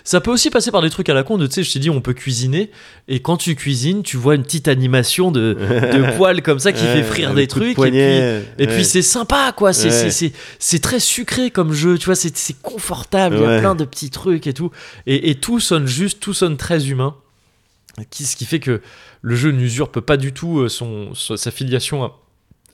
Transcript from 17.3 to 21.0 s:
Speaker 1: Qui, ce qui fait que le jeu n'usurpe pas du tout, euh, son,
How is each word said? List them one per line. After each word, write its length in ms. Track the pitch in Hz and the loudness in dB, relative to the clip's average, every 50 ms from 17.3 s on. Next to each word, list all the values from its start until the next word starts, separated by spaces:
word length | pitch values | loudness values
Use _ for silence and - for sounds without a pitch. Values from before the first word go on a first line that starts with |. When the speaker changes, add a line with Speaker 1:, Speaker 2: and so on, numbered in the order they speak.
| _ _ _ _ _ _ _ _ _ _ _ _ - - 107 - | _ _ _ _ _ _ _ _ _ _ _ _ -18 -18 -16 -14
Speaker 1:
Qui, 140 | - - 147 | -12 -10 -8
ce 120 | 127 - | -6 -6
qui 80 | - 117 | -6 -6
fait 160 | - 170 160 | -4 -4 -4
que 220 | - 135 120 104 - - - - - - - _ - | -2 -2 -4 -4 -6 -10 -20 -20 -20 -20 -18 _ -4
le 120 | 113 120 | -2 0
jeu 160 | 120 131 156 | 0 2 2
n'usurpe 500 | 139 127 123 123 113 123 147 - - 120 | 2 2 0 0 0 -2 -4 -4 -4 -4
pas 180 | - - 151 139 | -2 0 0 0
du 140 | 135 135 135 | 0 -2 -6
tout, 260 | - 165 170 170 147 | -6 -6 -2 0 0
euh, 80 | 127 113 | 0 0
son, 460 | - - 117 117 110 104 | -2 -6 -8 -8 -10 -10